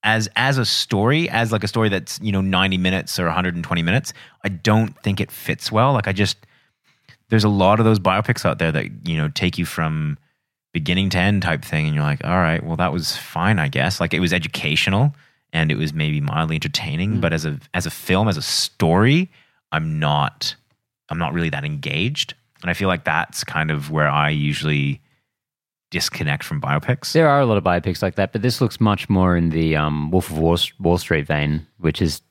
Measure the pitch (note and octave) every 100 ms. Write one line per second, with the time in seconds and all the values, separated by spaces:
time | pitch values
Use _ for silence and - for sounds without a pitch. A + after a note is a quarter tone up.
0 | G#2+ A2 G#2+ - C3 C3+ A2 - - G#2+
1 | A2 D3+ E3+ A2 A2+ A2 G2+ A#2 A2 G2
2 | E2 - G#2+ G2 F#2+ F#2 F#2+ F#2 F#2 F#2+
3 | - - E2+ E2+ F2+ E2+ E2 E2+ E2 A2+
4 | - - - _ G2+ F#2 A2 G#2+ A2 -
5 | - F#2+ G2 - - D#2 - G#2+ C3 B2+
6 | G2 F#2+ G2+ - _ _ _ _ _ _
7 | _ - _ A2+ G#2 G2+ F#2 A2 A2 G#2+
8 | F#2 F#2+ A2 A#2+ E2+ - E2 D2+ G1+ A1+
9 | E2+ D#2+ D2+ - F2 - E2 - D#2+ D#2
10 | D2+ D2 _ _ _ _ _ F2 D2+ F#2
11 | G2 F2+ F#2 G2+ E2 D#2 - D#2 D#2 D2
12 | D2 C#2+ - F2+ E2+ E2 E2 E2 F2+ E2
13 | D2+ - - E2 F#2 G#2 D2+ C2+ D2 G2+
14 | E2+ F2+ F2+ F#2 D#2 - D2+ D#2 - G2
15 | C#3+ C#3+ _ _ _ D#2+ D#2 D2 D#2 D#2
16 | D2+ D2+ C#2+ D2+ D#2+ D#2+ D#2 - D2+ D2+
17 | G2 G#2 E2+ D#2+ D#2 D2 - F2+ E2+ -
18 | - F#2 A2 D#2+ - - - _ E2 F2
19 | A2+ D3+ F#3 _ _ _ _ D#2 D#2+ D#2
20 | D2+ D2 C#2+ _ - - _ _ _ _
21 | _ E2 E2 E2+ E2 D2 D2 D2 C#2+ C#2+
22 | A2 D3+ - - _ _ F2 E2+ G2 F2+
23 | - D#2 - - - D#2+ D#2 D2+ C#2+ D#2
24 | D2 D2 D2 D2+ D2 D2 D#2 D2 C#2+ C2+
25 | _ _ _ _ _ _ _ _ _ E2+
26 | - - D2+ D2 - D2+ C#2 D2 - B2
27 | - D#3+ D#3+ C#3+ B2+ G#2 F#2 F2 F2+ F2
28 | G2 - F#2+ G#2+ A#2 A#2 A#2+ - A2 G2+
29 | - F#2+ F#2 F2 E2+ D#2+ D#2+ D#2 D2+ D2+
30 | D2+ F2+ F#2 D#2 E2 F2 - _ F2 F2
31 | - D#2+ C#2+ D2+ D2 D2+ - _ E2 -
32 | E2+ - _